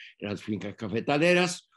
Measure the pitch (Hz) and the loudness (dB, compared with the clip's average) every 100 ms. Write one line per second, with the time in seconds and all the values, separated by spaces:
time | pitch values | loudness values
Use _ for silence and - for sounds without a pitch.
0 | - - 101 101 - 104 101 98 110 110 | -20 -12 -8 -6 -6 -6 -6 -8 -6 -4
1 | - 147 170 180 180 - - | 0 2 4 4 2 -2 -14